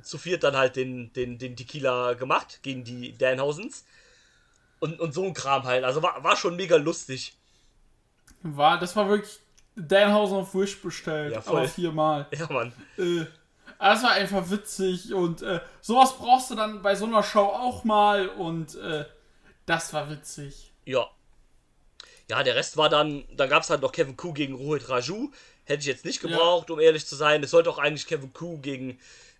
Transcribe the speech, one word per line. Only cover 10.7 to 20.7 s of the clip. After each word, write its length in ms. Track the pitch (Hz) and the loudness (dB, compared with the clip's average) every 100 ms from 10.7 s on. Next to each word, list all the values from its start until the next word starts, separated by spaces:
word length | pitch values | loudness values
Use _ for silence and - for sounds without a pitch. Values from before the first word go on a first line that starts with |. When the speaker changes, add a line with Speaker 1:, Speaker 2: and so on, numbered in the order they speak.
| - | -4
Speaker 2:
bestellt. 520 | 175 - - 151 147 | -10 -10 -6 -4 -4
Speaker 1:
Ja, 80 | 127 | -6
voll. 180 | - 151 | -2 0
Speaker 2:
Aber 80 | 135 | 0
viermal. 600 | - 170 156 156 147 143 | -2 -4 0 0 0 -4
Speaker 1:
Ja, 180 | 147 160 | -8 -4
Mann. 220 | 135 117 - - - | -2 -4 -8 -14 -4
Speaker 2:
Äh, 280 | 175 170 156 - _ _ - - | -2 -2 -4 -12 _ _ -20 0
aber 180 | 196 220 | 4 4
das 80 | |
war 80 | 240 | 4
einfach 400 | 190 185 196 170 | 2 0 -2 -2
witzig 600 | 208 - - 190 180 - | -4 -6 -4 -2 -2 -4
und, 300 | 196 170 165 | -2 -2 -2
äh, 180 | 196 175 - - | -6 -6 -6 -10
sowas 340 | - 247 262 - | 2 6 6 4
brauchst 360 | 233 254 - | 4 4 4
du 40 | 214 | -4
dann 280 | 214 208 | -4 -2
bei 100 | 196 | 0
so 120 | 196 220 | 0 2
einer 180 | 220 | 2
Show 220 | 208 214 202 | 4 4 4
auch 380 | - 247 - | 2 -4 -2
mal 460 | 220 214 208 202 185 | 2 4 6 4 0
und, 460 | - 165 165 156 - | -4 -6 -6 -8 -10
äh, 300 | 170 151 147 _ _ _ _ _ - | -6 -6 -8 _ _ _ _ _ -4
das 260 | 165 - | -2 -2
war 160 | 156 143 | -6 -6
witzig. 640 | 151 - - 143 - - | -10 -14 -14 -14 -16 -20